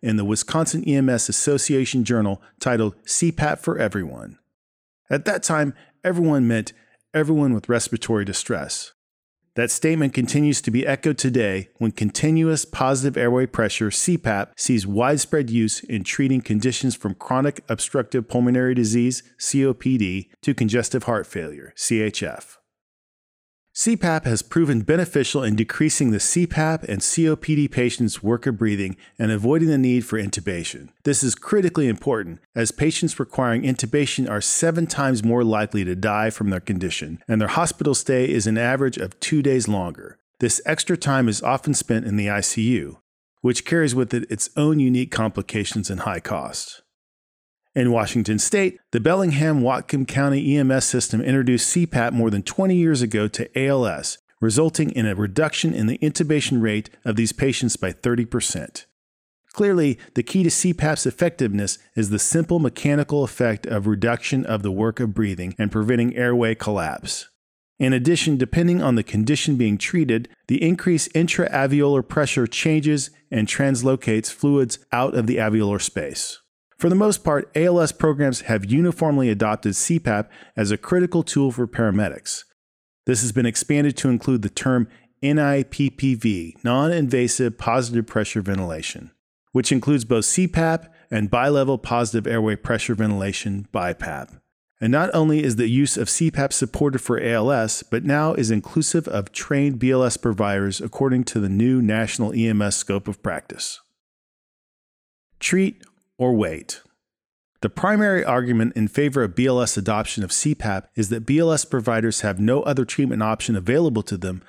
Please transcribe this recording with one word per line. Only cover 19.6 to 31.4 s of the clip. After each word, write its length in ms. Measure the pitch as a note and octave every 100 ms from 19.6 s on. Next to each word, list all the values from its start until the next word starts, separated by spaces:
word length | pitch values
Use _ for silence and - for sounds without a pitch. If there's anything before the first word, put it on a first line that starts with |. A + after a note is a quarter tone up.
| C3+
O 80 |
P 240 | A#2+ C3+ B2+
D, 320 | F#2+ F#2+ - _
to 120 | -
congestive 500 | C3+ A2+ A#2+ A2 B2+
heart 220 | - A2 F2+
failure, 460 | G2 D#2 D2 -
C 280 | - - A2+
H 200 | G#2+ -
F. 320 | E2+ G#1+ - - _ _ _ _ _ _ _ _ _ _ _
C 220 | - A3+ A#3
pap 280 | F3 D#3
has 180 | C3+ A2
proven 380 | - E3 D3+ A#2+
beneficial 640 | G2+ E3+ E3 C#3+ B2+ C#3+
in 100 | A#2
decreasing 560 | G#2+ A2+ - D#3 - C3
the 80 | G#2
C 300 | - F3 F3
pap 340 | - D#3 D#3+
and 180 | - G2+
C 280 | - - D#3+
O 80 | D#3
P 180 | -
D 140 | D3+ C#3+
patients' 560 | - B2 - A2+ -
work 200 | G2+ A#2+
of 140 | C#3 G#2+
breathing 380 | A2+ G2+ F#2+ F#2 - -
and 100 | A2
avoiding 380 | G#2+ A2+ D#3+ D#3+
the 100 | C#3+
need 260 | B2+ B2
for 160 | A2 A2
intubation. 680 | G2 - F#2 F2 D#2+ C2 C#2+ _
This 180 | D3 C3+
is 140 | C3
critically 500 | -